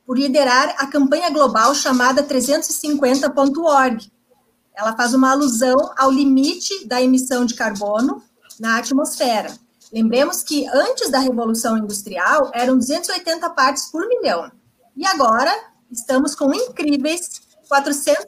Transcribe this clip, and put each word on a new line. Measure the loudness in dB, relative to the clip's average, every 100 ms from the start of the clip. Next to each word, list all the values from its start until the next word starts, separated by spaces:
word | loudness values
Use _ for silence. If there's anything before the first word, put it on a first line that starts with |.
por | -4 -2
liderar | 2 2 4 2 2 -2
a | -2
campanha | 0 2 2 0
global | 2 2 4 2
chamada | 2 0 2 2 2
trezentos | 0 0 0 0 -2
e |
cinquenta | -6 -2 0 2 2 0
ponto | 2 0 2
org. | 2 4 2 -2 -10 _ _ _ _ _ _
Ela | -6 -6 -2
faz | 0
uma | 4 4
alusão | 4 2 2 2 2 2 2
ao | 2
limite | 4 4 4 2 -2 -6 -8
da | -4 0
emissão | 4 2 2 -2 -2
de |
carbono | -2 -6 -4 -4 0 0 -2 _ _ _ -10
na | -2 -2
atmosfera. | 0 -2 -2 -2 0 0 -4 -14 _ _ _
Lembremos | -2 0 2 0 -2
que | -4 -4 0
antes | 0 0 -2 -2
da | 0
Revolução | 0 -2 -2 -2 -2 -2
Industrial | -4 -8 -10 -4 0 2 0
eram | -2 2 2
duzentos | 2 -4 -4
e |
oitenta | -6 -4 -4 -4
partes | 0 0 0 -8
por | -6 -2
milhão. | -2 0 -2 -6 _ _ _ _ -6
E | -6
agora | 0 2 2 0 -2 -6 _ _
estamos | -14 -2 0 0
com | 0 -2
incríveis | 0 -4 -4 -2 0 -2 -4 -8 -16 _ _ -2
quatrocentos | 0 0 -4 0 -2